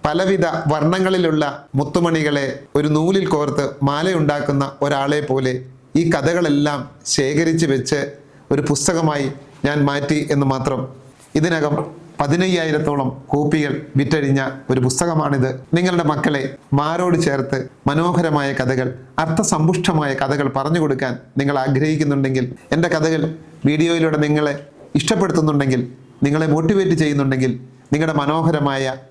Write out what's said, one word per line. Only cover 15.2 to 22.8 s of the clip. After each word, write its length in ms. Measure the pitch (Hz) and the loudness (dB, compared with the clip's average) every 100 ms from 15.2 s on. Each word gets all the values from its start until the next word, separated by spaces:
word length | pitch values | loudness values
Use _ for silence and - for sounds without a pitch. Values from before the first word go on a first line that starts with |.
| 143 139 131 131 - 170 | 0 0 -2 -4 -2 0
നിങ്ങളുടെ 280 | 180 175 156 | 2 0 0
മക്കളെ 320 | 147 156 147 135 - - 139 | 0 0 -2 -4 -10 -2 0
മാറോട് 380 | 147 170 180 170 156 | 0 -2 0 2 2
ചേർത്ത് 320 | 139 131 135 127 - - | 0 -2 -6 -6 -6 -2
മനോഹരമായ 600 | 147 175 175 165 147 139 131 | 0 0 0 0 0 -2 -2
കഥകൾ, 280 | 127 131 127 - - - | -2 0 -2 -6 -10 -6
അർത്ഥസമ്പുഷ്ടമായ 880 | 160 160 214 156 160 170 175 160 147 131 | -2 0 0 2 2 2 0 0 0 -2
കഥകൾ 260 | 135 143 139 131 | -2 0 0 -2
പറഞ്ഞു 240 | 135 170 | -2 0
കൊടുക്കാൻ 300 | 151 131 135 123 - - | 0 0 -4 -6 -8 -2
നിങ്ങൾ 160 | 139 143 | 0 0
ആഗ്രഹിക്കുന്നുണ്ടെങ്കിൽ, 840 | 131 135 151 156 147 139 135 131 123 - - | 0 0 2 0 0 0 0 0 -2 -6 -2
എൻ്റെ 140 | 160 | 0